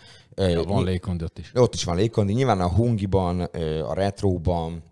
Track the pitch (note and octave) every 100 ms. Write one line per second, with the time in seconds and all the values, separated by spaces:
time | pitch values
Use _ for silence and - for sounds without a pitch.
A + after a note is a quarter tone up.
0 | - - _ - F#2+ E2+ E2 G2 F#2 F#2
1 | G2 E2+ D#2+ - E2 - A#2+ - F2+ F2
2 | A2+ A2+ G2+ A2+ C3 G2 F2 E2+ A#2 A2
3 | G2 F#2+ F2+ F2+ F2 F2 D#2+ D#2 D#2 D#2+
4 | G2 - G2+ F2 E2 E2+ E2 E2 -